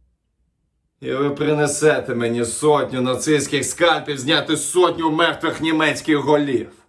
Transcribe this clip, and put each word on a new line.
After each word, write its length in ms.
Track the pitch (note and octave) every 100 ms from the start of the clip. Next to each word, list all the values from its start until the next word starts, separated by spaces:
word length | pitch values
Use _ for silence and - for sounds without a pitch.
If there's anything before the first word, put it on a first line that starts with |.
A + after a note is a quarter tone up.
| _ _ _ _ _ _ _ _ _ _
І 140 | C3
ви 160 | C3 C#3+
принесете 840 | C#3+ D3+ D3+ D3 - D3+ C3 C3
мені 300 | A#2 A#2 A#2
сотню 560 | A2+ - D3+ D3 B2 B2+
нацистських 640 | B2+ B2+ D#3 D3+ C3+ D3
скальпів, 540 | B2 - E3+ D3+ D3+ C#3
зняти 380 | B2+ D#3 C#3+ D3+
сотню 540 | - F3+ E3+ D#3 D#3+
мертвих 500 | D#3 E3+ D3+ D#3+ -
німецьких 580 | D#3+ D#3 D#3 C#3 - D3
голів. 540 | C3+ D3 C#3+ A#2 - -